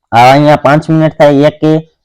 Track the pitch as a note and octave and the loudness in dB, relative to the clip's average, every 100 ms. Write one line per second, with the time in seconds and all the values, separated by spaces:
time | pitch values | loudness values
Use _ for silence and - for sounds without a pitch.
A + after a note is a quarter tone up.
0 | - A2+ B2 C#3 D3 D3 C3 D#3 D#3+ D#3+ | -6 0 2 2 0 0 0 -2 -2 -2
1 | D#3 - D3 C#3 D3 - D#3 D#3 D#3+ _ | -2 0 0 2 -2 -2 -4 -4 -6 _